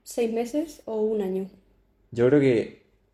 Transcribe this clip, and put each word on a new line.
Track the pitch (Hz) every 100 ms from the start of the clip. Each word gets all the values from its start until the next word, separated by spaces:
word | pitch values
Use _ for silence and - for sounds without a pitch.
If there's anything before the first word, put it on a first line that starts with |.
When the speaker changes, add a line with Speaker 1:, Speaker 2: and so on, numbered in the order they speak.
Speaker 1:
seis | - - 226
meses | 226 240 294 320 -
o | - 220
un | 214 214
año? | 190 190 190 - _ _ _ _ _
Speaker 2:
Yo | 117 123
creo | 147
que, | 135 113 - - _ _ _